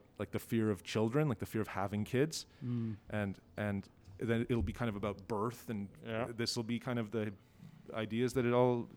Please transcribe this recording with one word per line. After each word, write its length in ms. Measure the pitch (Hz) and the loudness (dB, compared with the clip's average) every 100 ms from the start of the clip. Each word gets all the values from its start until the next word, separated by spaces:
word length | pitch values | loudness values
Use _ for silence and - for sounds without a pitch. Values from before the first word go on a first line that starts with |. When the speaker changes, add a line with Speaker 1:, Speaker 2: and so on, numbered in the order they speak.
| - - | -6 -8
Speaker 1:
like, 120 | 104 | -6
the 80 | 117 | -6
fear 300 | - 117 110 | 0 2 4
of 140 | 101 | 2
children, 440 | - 110 110 131 156 | 0 0 2 4 2
like, 100 | 113 | 0
the 60 | 101 | -2
fear 160 | 113 | -2
of 60 | 101 | -2
having 340 | - 95 104 | -2 -2 0
kids. 420 | 107 123 151 - - - 127 | 0 2 2 0 -10 -10 -4
Speaker 2:
Mm. 300 | 120 113 110 - | -2 -2 -6 -4
Speaker 1:
And, 280 | 107 101 95 - - | -2 -2 -4 -10 -4
and 300 | 104 98 - - - - | -2 -2 -6 -14 -18 -4
then 260 | 113 113 120 | 0 2 2
it'll 120 | 120 | 0
be 120 | 107 | 0
kind 160 | - 120 | -2 -2
of 60 | 101 | -2
about 300 | 104 98 95 | -4 -4 -4
birth, 420 | 107 113 117 - | -2 -2 -4 -6
and 180 | 110 98 - 117 | -6 -6 -10 -6
Speaker 3:
Yeah. 220 | 113 120 113 | -4 -4 -2
Speaker 1:
this 200 | 117 - | -2 -2
will 60 | |
be 140 | 110 117 | -2 -2
kind 200 | 131 123 | -2 -2
of 120 | 107 | -2
the 220 | 113 107 98 - - - - - | -2 -2 -6 -14 -20 -20 -18 -10
ideas 400 | - 110 113 123 | -6 -2 2 2
that 120 | 131 120 | 2 4
it 80 | |
all 340 | 123 123 123 113 | 6 6 4 0